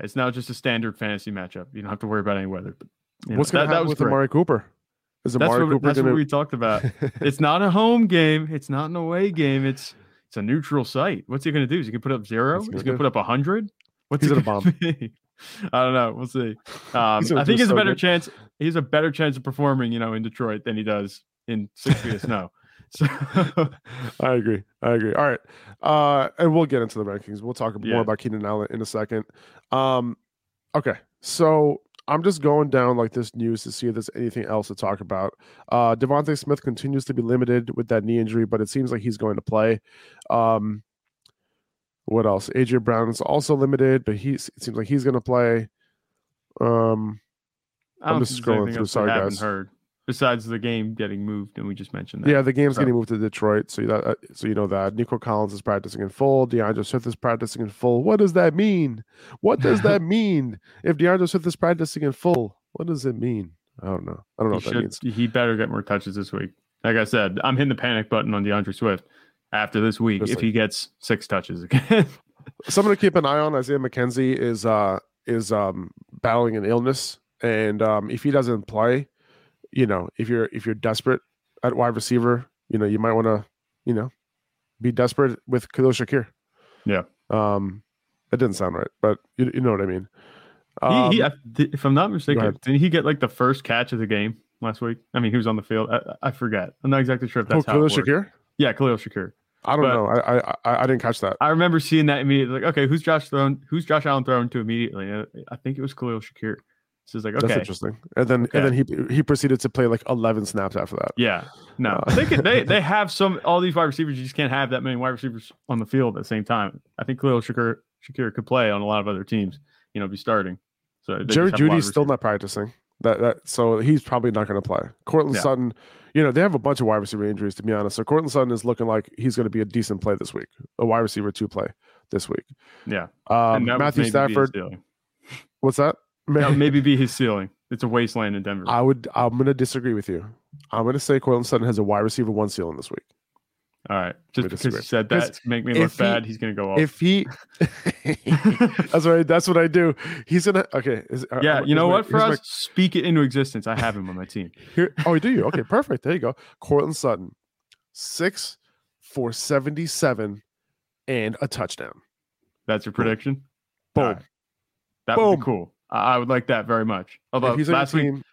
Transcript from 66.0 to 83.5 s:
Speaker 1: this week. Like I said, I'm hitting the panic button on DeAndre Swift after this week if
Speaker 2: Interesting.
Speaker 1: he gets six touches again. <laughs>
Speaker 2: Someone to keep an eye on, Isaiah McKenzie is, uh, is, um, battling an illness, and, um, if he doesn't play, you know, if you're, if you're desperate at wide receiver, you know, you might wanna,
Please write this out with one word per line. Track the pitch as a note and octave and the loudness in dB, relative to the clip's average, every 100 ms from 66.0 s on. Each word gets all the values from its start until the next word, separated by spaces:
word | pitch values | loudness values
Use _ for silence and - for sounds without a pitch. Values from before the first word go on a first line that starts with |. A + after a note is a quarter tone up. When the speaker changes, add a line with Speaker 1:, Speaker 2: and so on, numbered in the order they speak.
| G2+ G2+ | -4 -10
Speaker 1:
this | F#2+ | -8
week. | G2+ F#2+ _ _ _ | -8 -10 _ _ _
Like | A#2 A2+ | -2 0
I | G#2+ | 2
said, | A#2 G2 F#2 | 0 0 0
I'm | C3+ C3 | 0 2
hitting | C#3+ | 0
the | B2 | 0
panic | B2 A2+ G#2+ | -2 -2 -2
button | A2+ G#2 | -2 0
on | G#2 | -2
DeAndre | G2+ G#2 G2+ F#2+ | 0 0 -2 -2
Swift | A2+ F#2 _ _ _ _ - | -2 -2 _ _ _ _ -6
after | G#2+ G#2 A2 | -4 -2 0
this | A2 G#2+ | 0 0
week | A2+ G2 | 0 0
if | G#2 | -2
Speaker 2:
Interesting. | A2+ A2+ | -2 0
Speaker 1:
he | |
gets | A2 A2 - - _ | 0 0 -2 -12 _
six | - A2 - | -4 -2 -2
touches | G2+ - - | -4 -4 -12
again. | F2 C3 - A3 D3+ - _ _ | 0 0 4 4 4 -2 _ _
<laughs> | - - - | -20 -18 -4
Speaker 2:
Someone | F#3+ G#3 | 0 2
to | G3 | 4
keep | G3 E3+ | 4 4
an | C#3+ | 2
eye | D3 | 2
on, | D3+ C#3+ | 2 0
Isaiah | B2+ C#3+ | 0 -2
McKenzie | B2+ - B2 B2 C3 C3 | -2 -2 -2 0 0 0
is, | A#2+ A2+ A2 | -2 -2 0
uh, | G#2+ G2+ F#2+ - _ - | 2 2 0 -6 _ -4
is, | A#2 G2+ | -4 0
um, | G#2+ G2 F#2+ F2+ - - - | 0 -2 -4 -10 -16 -20 -6
battling | A#2+ A#2 A#2+ A2 | 0 2 2 0
an | G2+ | 0
illness, | A#2+ B2 C3+ - - _ - | 2 2 -2 -4 -14 _ -6
and, | A#2 A2 G#2+ G#2 | -2 0 0 0
um, | A2 G#2+ G#2 | 2 0 -2
if | B2 | -4
he | D3 | 0
doesn't | C#3 B2 A2+ - | 2 2 -2 -4
play, | A2 A#2 B2+ C#3+ _ _ _ _ _ - | 0 2 2 -2 _ _ _ _ _ -8
you | - A#2 | 0 0
know, | F#2+ F2 - | 0 -4 -6
if | A#2 | -2
you're, | A#2+ A2+ | -2 -2
if | A2+ A#2 | -4 -6
you're | G#2+ | -4
desperate | A2+ A2 - B2+ _ _ _ _ | -2 -2 0 -2 _ _ _ _
at | B2 B2 | -2 0
wide | A#2+ A2+ | 0 0
receiver, | - B2 A#2+ A#2+ B2+ _ - | 0 2 2 0 -2 _ -4
you | A2 | -2
know, | G#2 | 0
you | G#2+ | 2
might | A2+ | 2
wanna, | A2+ A2+ G#2+ G2+ | 2 2 0 -2